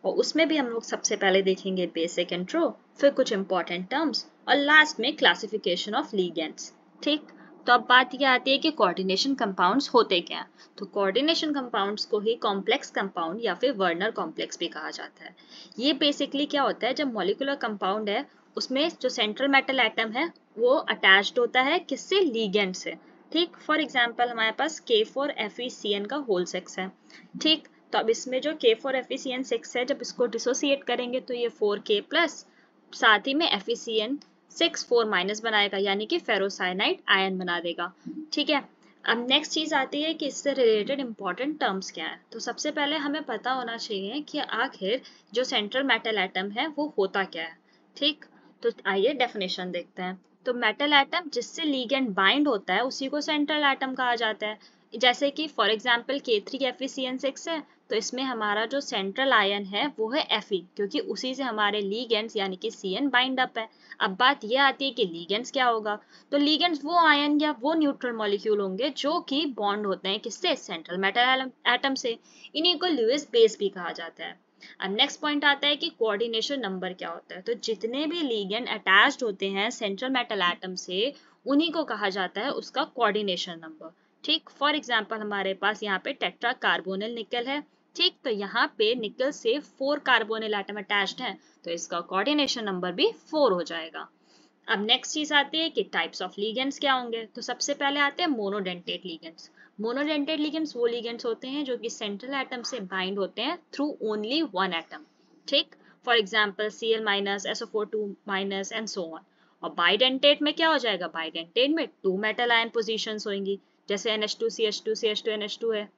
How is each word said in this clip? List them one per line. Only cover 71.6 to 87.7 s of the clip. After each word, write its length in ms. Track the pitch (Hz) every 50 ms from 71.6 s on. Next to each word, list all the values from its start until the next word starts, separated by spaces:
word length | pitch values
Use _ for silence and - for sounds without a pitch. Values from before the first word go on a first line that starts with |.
| _ 247
atom 260 | 240 247 254 269 269
से। 220 | - - 240 226 - _ _ - - - - _
इन्हीं 220 | 285 320 359 359 294
को 80 | 339
लुईस 420 | 359 320 254 226 220 262 302 - -
Bayes 240 | - 240 226 220 220 -
भी 100 | 202 196
कहा 240 | 190 190 175 165
जाता 320 | 160 170 170 165 - - 165
है। 140 | 175 180 _ _ _ _ _ - - - _
अब 100 | - 190
next 300 | 196 220 262 285 294 -
point 240 | - 294 294 294 294
आता 220 | 294 285 277 277
है 100 | 285 294
कि 120 | 294 330 330
coordination 720 | - _ 233 220 202 202 233 233 226 220 220 - 285 269
number 320 | 233 196 190 185 185 180
क्या 160 | 185 185 175 170
होता 260 | 170 - - _ 165
है। 80 | 180
तो 100 | 190 - 240 208 -
जितने 420 | - 226 - 208 226 240 277 311
भी 120 | 311 320 349
ligand 460 | 320 262 233 214 202 185 208 233 247 196
attached 540 | 226 214 - 196 190 202 220 277 277 -
होते 260 | 262 220 196 202 196 196
हैं 180 | 196 196 202 233
central 400 | - - 240 202 196 190 254 262
metal 320 | 269 254 240 - 226 196
atom 320 | 180 175 175 175 - 185 185
से, 380 | 180 - - 180 190 220 277 277 - - _ _ _ _
उन्हीं 240 | 220 277 285 320 339
को 120 | 294 339 302
कहा 240 | - 240 208 208 196
जाता 320 | 185 202 185 180 - 196
है 100 | 220 277
उसका 340 | - - - - - 247 302
coordination 720 | 302 _ 254 233 208 202 214 208 196 180 170 - 185 170 165
number। 320 | 165 160 160 - 160 160 _ _ _ _ _ _ -
ठीक, 260 | - 302 320 _ -
for 180 | - - 277 294
example 480 | 302 302 226 233 240 226 214 196 226 220
हमारे 320 | 214 208 208 196 190 190 190
पास 280 | 190 - 202 214 208
यहाँ 180 | 214 208 190 185 -
पे 80 | - 285 -
tetracarbonyl 920 | - - - _ - 233 233 - - - 233 220 165 180 190 190 208 226 240
nickel 320 | 233 214 _ - 240 240
है। 140 | 262 269 294 285 _